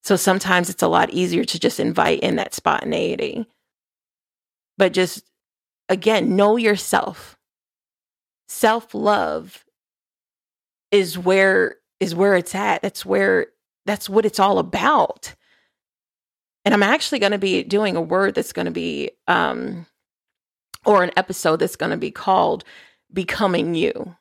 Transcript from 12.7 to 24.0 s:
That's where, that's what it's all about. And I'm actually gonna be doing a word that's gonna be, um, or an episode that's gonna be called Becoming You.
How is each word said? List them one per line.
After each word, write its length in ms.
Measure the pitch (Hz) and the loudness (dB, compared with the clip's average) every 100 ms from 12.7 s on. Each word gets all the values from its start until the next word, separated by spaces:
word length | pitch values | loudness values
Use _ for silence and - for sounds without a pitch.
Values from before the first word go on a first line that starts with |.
| 185 | -2
That's 240 | 196 - 190 | -4 -8 -2
where, 420 | 196 196 185 - _ _ _ - | 0 2 2 -2 _ _ _ -6
that's 240 | 208 - | -6 0
what 160 | 196 220 | 0 2
it's 140 | - | 2
all 200 | 196 190 | 2 2
about. 760 | 175 - 247 294 175 - - - _ _ _ _ _ _ _ _ _ _ _ _ | -2 -2 0 2 0 -4 -16 -20 _ _ _ _ _ _ _ _ _ _ _ _
And 100 | 202 | 0
I'm 100 | 208 | 2
actually 360 | 202 302 - 277 | 2 0 0 0
gonna 180 | 202 208 | 0 0
be 260 | 196 180 | 0 -2
doing 320 | 185 202 214 175 | 0 0 0 -2
a 60 | |
word 340 | 165 180 196 185 | -2 0 0 -2
that's 180 | - | -6
gonna 180 | - 170 | -6 -6
be, 400 | 165 170 147 143 _ - | -4 -6 -6 -8 _ 0
um, 580 | 175 165 62 64 - 170 _ _ _ _ _ _ _ _ - - | 0 0 -4 -8 -10 -16 _ _ _ _ _ _ _ _ -4 2
or 180 | 202 | 4
an 80 | 180 - | 4 0
episode 400 | 196 180 170 160 | -2 -2 0 2
that's 180 | - - | 0 -2
gonna 220 | 170 165 | -6 -4
be 140 | - | -6
called 520 | - - 185 165 165 - - - _ _ | -6 2 2 2 0 -8 -20 -20 _ _
Becoming 640 | 175 180 - 208 170 165 165 | -8 -6 -2 0 0 -2 -2
You. 400 | 165 - | -2 -4